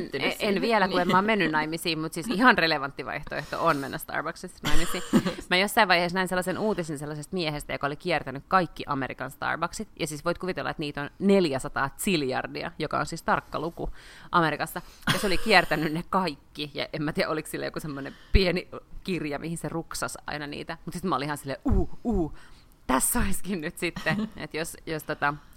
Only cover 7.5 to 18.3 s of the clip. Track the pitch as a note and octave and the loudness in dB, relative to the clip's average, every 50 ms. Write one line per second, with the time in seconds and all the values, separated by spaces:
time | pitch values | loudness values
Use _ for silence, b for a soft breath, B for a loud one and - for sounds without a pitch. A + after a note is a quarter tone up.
7.5 | D3 D3 C#3+ - D3 C3+ - C#3 D3+ - - F3+ E3 D3 D3 C#3 B2 C#3+ - - | -2 -4 -6 -6 -6 -4 -4 -4 -4 -4 -2 -2 -2 0 -2 -4 -8 -10 -2 2
8.5 | F#3 F#3 F3 D#3 - - - - C#3+ C3+ C3 - - - B2+ C3+ C#3 - - B2+ | 2 4 4 2 -2 -8 -6 -4 -2 -2 -2 -4 -6 -8 -10 -10 -8 -6 -4 -4
9.5 | C3 D3+ E3 F3 - - A3 - - - E3 D3+ D3+ D3 - E3+ F3 - - F3+ | -2 -2 -4 -4 -6 -8 -12 -10 -8 -6 -6 -6 -6 -4 -2 -4 -2 -2 -4 -6
10.5 | F3+ D3 C3 C3 C#3+ - D#3 D3 C#3+ - C#3+ - - - F3 G3 G3 G3 F3+ D#3 | -4 -4 -4 -4 -4 -6 -6 -6 -6 -6 -8 -8 -4 0 4 6 6 6 6 4
11.5 | C3 C3 - C#3+ - - C3+ C#3 - - - G#3+ F#3 D#3 C#3+ B2+ B2+ B2 B2 B2+ | 2 -2 -4 -4 -2 -2 -2 -2 -2 -2 0 2 2 2 2 0 -2 -2 -4 -6
12.5 | C#3+ C#3+ D3 - - - D#3 C#3+ - C3 C#3+ - E3 D#3+ - - G3+ D#3 - - | -6 -8 -8 -8 -6 -6 -6 -2 -2 -2 -2 -4 -6 -6 -2 -2 0 0 -2 -4
13.5 | - - D3+ E3+ E3+ - - - B B B B B B B B B F3+ E3 D#3 | -6 -6 -6 -6 -6 -6 -6 -8 B B B B B B B B B 4 4 4
14.5 | D3 C#3+ D3+ E3+ - F3+ - B B B B - - F#3 - G#3 - - - A3 | 2 0 -4 -6 -6 -8 -12 B B B B -2 0 0 2 2 2 2 4 6
15.5 | G#3 F3+ E3 - D#3 D#3 D3+ D#3+ D3+ E3 F3 - - F#3+ F#3+ E3+ C#3+ - - - | 8 6 6 6 2 0 0 -2 -2 -4 -4 0 0 0 2 0 -2 -6 -12 -14
16.5 | - D3 D3 C#3+ C#3+ D3 C3 - - D#3 D3+ D3 - F#3 F3+ - D#3 D#3 D3+ - | -10 -10 -8 -8 -6 -6 -6 -6 -4 -4 -2 -2 0 0 0 0 -2 -4 -6 -6
17.5 | - D3 C#3 C#3 - - - D#3 C#3 C#3 C#3 C#3 - - - - | -8 -6 -6 -6 -8 -8 -8 -8 -8 -8 -10 -10 -12 -16 -2 2